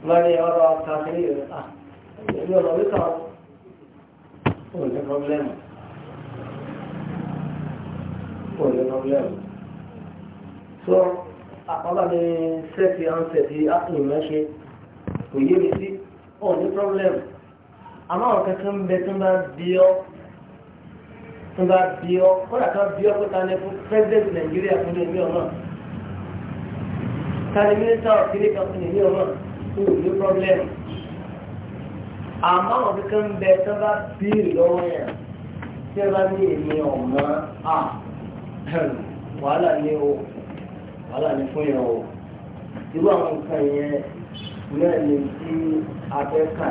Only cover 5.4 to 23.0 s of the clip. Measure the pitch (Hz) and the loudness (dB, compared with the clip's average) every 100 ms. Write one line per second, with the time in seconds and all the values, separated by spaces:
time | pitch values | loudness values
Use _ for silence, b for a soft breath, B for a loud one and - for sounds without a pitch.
5.4 | 135 - - - - - - - - - | -4 -8 -16 -18 -18 -16 -16 -16 -14 -14
6.4 | - - - - - - - - - - | -12 -12 -12 -12 -12 -10 -8 -8 -6 -6
7.4 | - - - - - - - - - - | -6 -6 -8 -8 -10 -10 -8 -8 -10 -10
8.4 | - - 139 127 127 131 135 139 - - | -10 0 2 2 0 -2 0 0 0 -6
9.4 | - - - - - - - - - - | -12 -14 -16 -16 -16 -16 -16 -16 -18 -18
10.4 | - - - - 185 185 185 180 185 - | -18 -18 -18 -12 2 4 4 0 -8 -16
11.4 | - - - 160 165 185 175 170 170 165 | -18 -18 -8 -6 -2 0 2 2 2 0
12.4 | 160 160 160 - 185 180 165 165 160 156 | -2 -4 -8 0 2 2 -2 -2 0 0
13.4 | 143 147 151 170 175 156 139 151 160 151 | 0 2 2 2 0 -2 0 0 -2 -2
14.4 | 151 - - - - - - - - 139 | -4 -8 -18 -20 -20 -14 -10 -8 -6 0
15.4 | 135 185 - - 190 196 - - - - | 4 4 4 0 -2 -8 -12 -20 -20 -6
16.4 | 202 160 - 196 202 190 185 175 - - | 0 0 0 0 0 2 2 0 -6 -18
17.4 | - - - - - - - 180 240 196 | -20 -20 -20 -20 -20 -20 -4 0 4 4
18.4 | 190 185 202 202 185 180 180 196 190 185 | 2 -2 -2 -2 0 0 0 0 4 2
19.4 | - - 175 185 185 - - - - - | 0 -6 0 6 6 6 -2 -16 -20 -20
20.4 | - - - - - - - - - - | -20 -20 -20 -20 -20 -20 -20 -18 -18 -16
21.4 | - - 185 185 185 - 170 180 185 185 | -14 0 6 6 6 0 0 6 6 6
22.4 | - 247 208 196 202 196 | 2 0 0 2 0 4